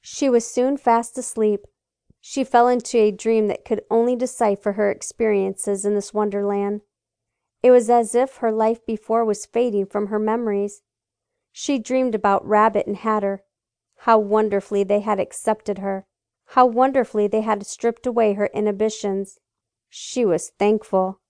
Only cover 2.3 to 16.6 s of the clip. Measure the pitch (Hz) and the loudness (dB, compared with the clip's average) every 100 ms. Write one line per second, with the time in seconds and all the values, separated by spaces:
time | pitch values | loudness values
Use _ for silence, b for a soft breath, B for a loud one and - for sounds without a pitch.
2.3 | - 262 240 240 247 240 240 214 196 220 | -6 2 4 4 2 0 2 2 0 0
3.3 | 226 208 - - 214 - 226 240 247 247 | 2 0 -2 -4 -6 0 0 2 0 -4
4.3 | - 220 202 214 202 208 - - - 226 | 0 0 0 -2 0 -2 -2 -10 -4 0
5.3 | 202 190 196 - 196 208 208 196 214 208 | 0 -2 -4 -6 -4 -2 -2 -2 -4 -2
6.3 | 202 202 202 202 208 _ _ _ _ _ | -2 -2 -2 -4 -6 _ _ _ _ _
7.3 | _ _ _ 254 247 226 240 220 233 262 | _ _ _ 6 6 6 2 2 0 -2
8.3 | - 233 220 220 226 - 220 - 226 226 | -2 -4 0 0 0 -6 -8 -2 0 0
9.3 | 208 - 233 247 202 196 208 208 214 214 | -2 -4 -2 0 -2 -4 -4 -4 -2 -2
10.3 | 226 233 202 202 - _ _ _ _ _ | -2 -2 -2 -4 -8 _ _ _ _ _
11.3 | _ _ - - 277 220 262 254 214 202 | _ _ -12 -4 -4 -2 0 0 0 0
12.3 | 196 - 208 220 208 - 202 220 214 202 | 0 2 2 4 2 -4 -6 -2 -2 -4
13.3 | 196 _ _ _ _ _ _ - 226 202 | -6 _ _ _ _ _ _ 2 2 4
14.3 | 214 214 196 190 202 196 208 202 202 - | 0 2 -2 -2 -2 0 0 0 -4 -4
15.3 | - - 214 - 196 196 190 - _ _ | -4 -4 -4 -4 -6 -6 -8 -10 _ _
16.3 | _ _ - | _ _ 4